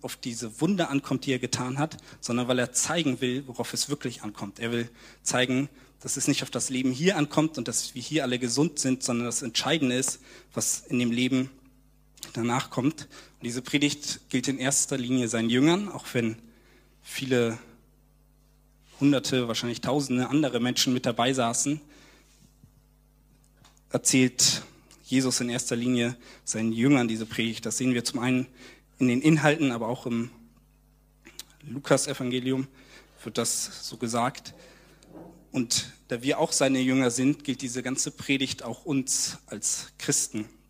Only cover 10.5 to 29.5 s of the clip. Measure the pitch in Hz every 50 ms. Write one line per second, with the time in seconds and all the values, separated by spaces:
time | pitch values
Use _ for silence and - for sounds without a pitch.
10.5 | - 120 - - - - - - 127 123 123 117 117 123 127 123 135 131 131 135
11.5 | - - - - _ _ _ _ _ _ _ _ _ - - - - 123 113 120
12.5 | 120 135 - - - 135 127 151 - - - - - - - - _ - - 120
13.5 | 117 127 123 - - 143 143 143 147 - - - - - - - - 127 123 143
14.5 | 131 117 127 135 135 - - - 143 127 120 123 131 127 123 110 120 113 113 113
15.5 | 120 127 143 160 175 196 208 190 - - - - - 123 117 110 113 - - -
16.5 | - - _ - - - _ _ _ _ - - - - 135 127 131 120 117 113
17.5 | 113 - - - - - _ _ _ _ _ _ _ _ _ _ _ _ _ _
18.5 | _ _ _ _ _ _ _ _ - - 139 143 143 127 - - 135 127 120 117
19.5 | 113 - 123 120 117 - - 123 131 147 139 131 123 123 127 - 135 151 151 127
20.5 | 123 117 120 123 123 - - 135 127 123 - 127 113 - 117 131 135 131 120 117
21.5 | 120 - - 143 151 156 - - - - - - - - _ _ _ _ - _
22.5 | _ _ - - _ _ _ _ _ _ _ _ _ _ _ _ _ _ _ _
23.5 | _ _ - - _ _ _ - - - - - - 131 127 123 - - - -
24.5 | - - - - - - - - - - - - 127 131 131 127 123 - 123 120
25.5 | 120 127 - - 123 117 120 123 127 120 120 120 117 - - - - - - -
26.5 | - 110 110 113 110 113 120 143 147 131 120 110 110 110 110 - - - 113 113
27.5 | 110 - - 110 - - 127 127 123 120 113 - - 117 120 127 127 127 127 -
28.5 | - - - - - - _ _ _ - 131 123 120 131 147 160 165 151 147 151